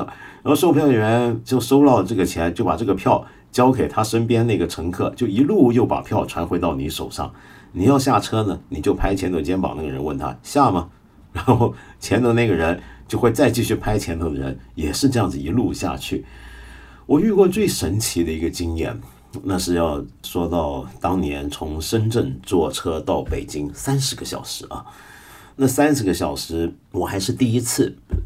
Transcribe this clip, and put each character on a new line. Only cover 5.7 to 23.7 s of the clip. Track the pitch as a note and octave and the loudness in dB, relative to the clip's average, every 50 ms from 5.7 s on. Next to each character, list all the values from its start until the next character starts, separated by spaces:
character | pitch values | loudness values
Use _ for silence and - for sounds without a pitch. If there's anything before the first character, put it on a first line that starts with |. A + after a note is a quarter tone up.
又 | A#2 B2 G#2+ | 6 4 2
把 | - - C2+ | 2 0 -4
票 | - - A2 E2+ C#2 C2+ | -4 -2 -2 -2 -2 -4
传 | - E2 E2 | -6 -6 -4
回 | E2+ F2+ F2+ | -4 -2 -2
到 | F2+ E2+ D2 | -2 -2 -2
你 | C2+ C#2 - | -4 -6 -6
手 | - - - - | -6 -8 -8 -8
上。 | - - D2+ - - - - - - - - - | -8 -8 -8 -8 -10 -14 -20 -20 -20 -20 -20 -14
你 | - E2+ F#2 | -6 0 2
要 | B2 C#3 C3 | 4 4 4
下 | C3+ C#3 B2 G#2 | 4 4 2 2
车 | - - - A2 G#2+ | 2 0 -2 -2 0
呢， | G2+ E2 D2+ - - | -2 -2 -4 -8 -8
你 | - D2+ | -10 -2
就 | D2 G2+ F2+ | 0 0 0
拍 | F#2 - G2 G2+ | 2 0 0 0
前 | F#2+ F2+ F#2 | -2 -2 -2
头 | F#2 D#2+ | -2 -2
肩 | C#2+ D#2 F#2 F#2+ | -2 -2 -2 -2
膀 | - C2 B1 | -2 -4 -4
那 | D2+ | -6
个 | D#2 C#2+ | -8 -8
人， | C2+ C2+ C#2+ | -6 -6 -6
问 | D2+ C#2+ | -6 -6
他 | C2+ C#2+ C2+ B1 - - | -6 -6 -8 -8 -10 -14
：“下 | - - C#3+ C#3 A#2+ | -2 2 2 4 4
吗？” | F#2+ F2 E2 - - _ _ _ _ - - - - | 4 0 -2 -4 -10 _ _ _ _ -20 -20 -12 -10
然 | - - | -2 2
后 | - A#2 - A#2 G#2+ - - - - - - | 2 4 4 4 2 0 -4 -12 -20 -18 -16
前 | - - G2+ A2+ | -4 -2 0 2
头 | B2+ A#2+ | 2 4
那 | A#2 A#2 A#2+ A2 | 4 4 2 2
个 | F#2+ | 2
人 | D#2+ E2 E2 F2+ F#2 - - - - - - | 2 2 0 0 -2 -4 -12 -20 -20 -10 -6
就 | - A2 | -2 2
会 | - A#2 | 2 2
再 | A#2 C#3 D3 A#2+ | 4 4 2 2
继 | - A#2+ A2 | 2 2 0
续 | - A2 | 0 -2
拍 | - - G2+ G#2+ G2+ | -2 -2 -2 -2 -2
前 | - - E2 E2 | -2 -4 -4 -4
头 | E2+ D#2+ | -4 -4
的 | D2 | -4
人， | C2+ C2+ C2+ C2+ - - - - | -4 -6 -6 -8 -10 -14 -14 -10
也 | - D#2 - - | -8 -6 -6 -2
是 | - - C3 | 0 0 2
这 | - A#2 | 2 2
样 | G2+ F2 | 0 0
子 | - C#2+ | -2 -4
一 | C#2 D#2 | -6 -2
路 | A2+ B2 A2 F2+ - | 0 0 0 0 -2
下 | - - E2+ C2+ C2+ | -4 -6 -6 -6 -6
去。 | - - - - - - - - - - - - - - - - - - - - - - | -6 -6 -6 -6 -6 -10 -16 -20 -20 -20 -20 -20 -20 -20 -20 -20 -20 -20 -20 -18 -2 2
我 | C3+ D3+ | 2 4
遇 | F#3 A3+ | 6 8
过 | G3+ F#3 G3 F3+ | 10 10 10 8
最 | - A3 G#3 E3+ | 6 2 2 0
神 | - - - D#2+ F#2 G#2+ | 0 0 -2 -2 -2 -2
奇 | A2+ - - E2+ E2 | -2 -2 -2 0 -2
的 | D#2 | -2
一 | D#2+ D#2+ | -2 -2
个 | E2 D#2+ | -2 -4
经 | D#2+ - F2 E2 E2 E2 | -4 -4 -4 -4 -2 -2
验， | D#2+ - - A#2 - - - - - - - - - | -4 -4 -6 -8 -12 -16 -20 -20 -20 -18 -16 -10 -6
那 | F#2 F#2+ F#2 | -4 -2 -2
是 | F#2 F2 F2 | 0 0 2
要 | F2 E2+ D#2+ D2 C#2+ - - - - - | 2 2 0 -2 -4 -8 -10 -14 -16 -16
说 | - - F2+ F2 E2+ | -8 -4 -4 -2 -2
到 | F2 E2+ D#2 D2 C#2+ C2+ C2+ B1+ - - | -2 -2 -2 -2 -4 -8 -10 -12 -10 -6
当 | - E2+ F#2 F#2 | -4 -2 -2 0
年 | E2+ D2 C#2+ C#2+ C#2+ D2 | -2 -2 -4 -6 -8 -8
从 | - - D#2+ D#2 D2+ D#2 | -8 -8 -8 -8 -8 -6
深 | D#2+ - - A2+ G#2+ A2+ | -4 -2 0 0 0 0
圳 | A2+ A#2+ - C3+ C2 C2 | 0 0 -2 -2 -4 -8
坐 | - - G2 F2 D#2+ C#2+ | -6 -2 0 2 2 0
车 | - - - E2+ D#2+ D#2 | -2 -4 -4 -4 -4 -4
到 | D2 - F2 D2+ | -2 -2 -2 -2
北 | C2+ - - - - | -2 -4 -6 -6 -6
京 | - - D2 D2 C#2+ | -8 -8 -8 -8 -8